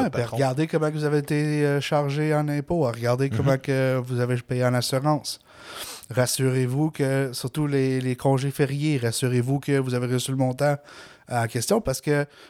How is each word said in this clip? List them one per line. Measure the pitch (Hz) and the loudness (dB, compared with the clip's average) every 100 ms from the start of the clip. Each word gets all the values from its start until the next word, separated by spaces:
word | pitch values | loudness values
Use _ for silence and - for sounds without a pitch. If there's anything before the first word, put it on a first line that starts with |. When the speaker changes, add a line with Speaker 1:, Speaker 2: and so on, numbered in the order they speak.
Speaker 1:
votre | 254 | 2
Speaker 2:
puis | 120 | 0
Speaker 1:
patron. | 117 117 | -2 0
Speaker 2:
regardez | 135 131 160 | 0 0 0
comment | 165 151 | 0 0
vous | 151 | 0
avez | 151 147 | 0 0
été, | 143 147 151 151 147 | 2 0 0 2 2
euh, | 143 | 0
chargé | 139 151 143 143 156 | 0 0 0 0 2
en | 151 147 | 2 0
impôts, | 147 139 175 131 | -2 -2 0 0
regardez | 117 120 123 139 | 0 0 2 0
Speaker 1:
Mhm. | 113 | 2
Speaker 2:
comment | 139 131 | 2 2
que | 139 131 131 131 | 2 0 2 0
vous | 123 123 | -2 -2
avez | 123 123 | 0 -2
payé | - 123 | -2 0
en | 123 | 2
assurance. | 123 120 131 147 151 - - - - - - - - - | 2 0 0 2 0 -2 -12 -14 -20 -18 -14 -14 -14 -4
Rassurez-vous | 113 123 - 131 131 127 131 156 | 0 0 0 0 2 0 0 0
que, | 151 139 135 135 | 0 0 0 -2
surtout | 120 131 - 147 | -4 -6 -2 0
les, | 139 131 131 | 2 2 0
les | 127 123 | -2 0
congés | 139 135 139 | 2 2 0
fériés, | - 139 143 151 143 | 0 0 0 0 0
rassurez-vous | 117 113 127 123 120 139 | 0 0 0 2 2 0
que | 139 139 | 0 0
vous | 131 | 0
avez | 123 123 | -2 0
reçu | 127 123 | -2 -2
le | 131 | -2
montant | 131 127 143 143 - - - - - | -2 0 0 0 -4 -20 -20 -20 -6
en | 123 113 | -2 -2
question | 123 - 214 | -2 0 0
parce | 175 131 | 0 -2
que | - 147 143 - | 0 0 0 -8